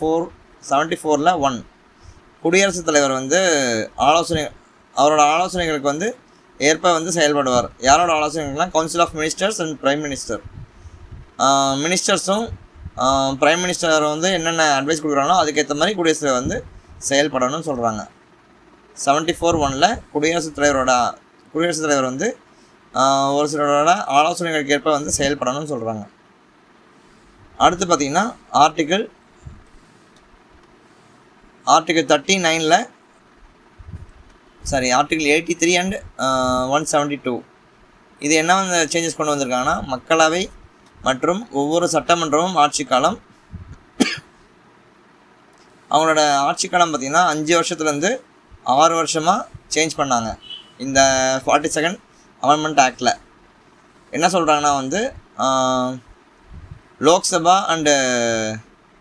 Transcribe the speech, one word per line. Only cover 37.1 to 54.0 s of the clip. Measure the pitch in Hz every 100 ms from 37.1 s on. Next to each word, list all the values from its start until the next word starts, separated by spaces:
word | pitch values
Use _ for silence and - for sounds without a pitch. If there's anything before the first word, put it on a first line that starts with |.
| 139
டூ. | 131 120 - _ _ _ _ _ _ -
இது | 143
என்ன | 160 165
வந்து | 190 185 175 151
சேஞ்சஸ் | 170 165 151
கொண்டு | 156 143
வந்திருக்காங்கன்னா | 127 123 139 180
மக்களவை | 139 127 - 160 160 175 196 - - _ _ -
மற்றும் | 127 131 151 190 240
ஒவ்வொரு | 143 147 165 170
சட்டமன்றமும் | 156 - 170 160 147 185
ஆட்சி | 165 147 -
காலம், | 139 127 156 233 - _ _ - - - _ - - - - _ _ _ _ _ _ _ _ _ _ _ _ _ _ _ -
அவங்களோட | 147 160 156 151
ஆட்சி | 139 143 175 185
காலம் | 180 170
பார்த்தீங்கன்னா | 143 135 160 175
அஞ்சு | 151 156 170
வருஷத்துலேருந்து | 165 165 156 143 190 262 - _ _ -
ஆறு | - 135 165 165
வருஷமா | 156 160 160 214 - - -
சேஞ்ச் | 156 160 -
பண்ணாங்க. | 143 117 110 - - - - -
இந்த | 131 135 135 131 131 131 131
ஃபார்ட்டி | 147 156
செகண்ட் | 156 165 208 _ _ _ _
அமெண்ட்மெண்ட் | 135 151 156 143
ஆக்டில் | 131 117 123 - - _ _ _ _ _ _ _